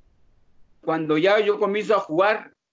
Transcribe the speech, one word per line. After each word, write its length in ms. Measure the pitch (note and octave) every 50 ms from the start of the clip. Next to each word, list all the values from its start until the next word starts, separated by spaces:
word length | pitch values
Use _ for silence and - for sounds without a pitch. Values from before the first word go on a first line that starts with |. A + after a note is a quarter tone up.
| - _ _ _ _ _ _ _ _ _ _ - - _ _ _ -
cuando 340 | - D#3+ D#3+ D#3+ D3+ D3+ D#3
ya 220 | E3 F#3+ G#3 A3
yo 200 | G#3+ G3+ G#3 G#3
comienzo 360 | G#3 G3 G3 G#3+ G3+ F3+ A3
a 40 | G3
jugar, 540 | G3 - - E3+ F#3+ G#3 A#3 G#3+ - - _ _ _ _